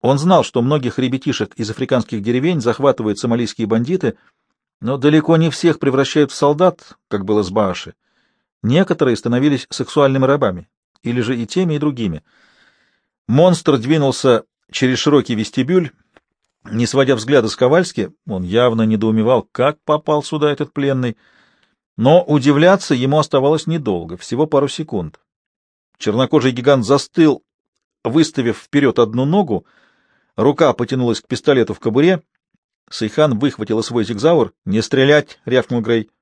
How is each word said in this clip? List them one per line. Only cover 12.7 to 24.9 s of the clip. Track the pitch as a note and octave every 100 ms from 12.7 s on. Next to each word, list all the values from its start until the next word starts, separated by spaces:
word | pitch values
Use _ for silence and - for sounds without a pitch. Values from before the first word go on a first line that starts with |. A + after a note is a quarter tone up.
| _ _ _ _ _ -
Монстр | B2 F3+ E3+ - C#3
двинулся | A2+ D#3 C#3 C3 C3+ A#2 - _ _
через | - B2+ B2+
широкий | - C#3+ -
вестибюль, | A2+ A2 - B2+ F#3 D#3 _ _ _ _ _ _ _
не | - G#2+ A#2+
сводя | C3+ C3+ B2
взгляда | A2+ C#3+ A2
с | -
Ковальски. | B2 D#3+ F3+ - F#2+ _ -
Он | F#2+
явно | F2+ G#2+ B2 A2+
недоумевал, | A2 A2 A2 A2 A2 B2+ -
как | - C3 D3+
попал | - D3+ - D3+
сюда | D3+ D#3 D3
этот | C#3+ C#3+
пленный. | - C#3 C3+ B2 A2 _ _ _ _ _ _ _ -
Но | A#2 E3+
удивляться | F3 D3 C3 C#3+ E3+ G3 -
ему | C3 C3 D3+
оставалось | D3 C#3+ C3+ D#3 D#3+
недолго, | D#3+ B2+ F#2 E2 F2
всего | - B2 D#3
пару | C#3+ C3+
секунд. | - D#3